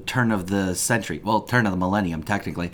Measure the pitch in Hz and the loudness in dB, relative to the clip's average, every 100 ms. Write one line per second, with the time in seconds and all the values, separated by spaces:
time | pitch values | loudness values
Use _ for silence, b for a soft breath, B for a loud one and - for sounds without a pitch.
0 | 92 131 117 107 90 98 92 87 - 120 | -2 0 2 2 0 0 0 0 0 0
1 | - 78 98 110 - 123 107 92 90 104 | -2 -6 0 0 2 2 2 2 2 2
2 | 95 80 80 101 - 80 87 | 0 -2 -2 -2 -2 -6 -6